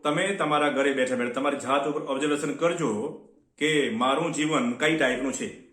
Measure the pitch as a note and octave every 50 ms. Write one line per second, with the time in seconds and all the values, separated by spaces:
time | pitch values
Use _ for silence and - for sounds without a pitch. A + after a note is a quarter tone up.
0 | - D3+ D3+ E3+ F#3 G3+ G3 E3+ D#3+ D3+ D3+ D3 D3+ C#3+ B2+ C3 C#3 C#3+ C3+ C3
1 | B2+ B2 B2+ A#2+ A#2+ B2 A#2+ C3 C#3 C#3+ C#3 B2 A2+ B2+ C3+ C#3+ C#3+ D3+ C#3+ D3+
2 | - - C3+ C3+ D3 D3 D3 C#3+ D#3 D3 B2+ - D#3+ F3 E3+ E3 D#3+ B2 G#2+ G#2
3 | B2 D#3 - - - - _ _ _ _ _ - C#3+ D#3 D#3 D3 C3 A#2 G#2+ A2+
4 | B2 C3 C3+ D3+ E3+ E3 - C#3+ D3+ D#3 D#3 C3+ A#2+ A#2+ A#2+ - D3+ D#3 D#3+ D#3
5 | C#3 B2+ B2 A#2 C3+ C3+ - - A#2+ - - - - -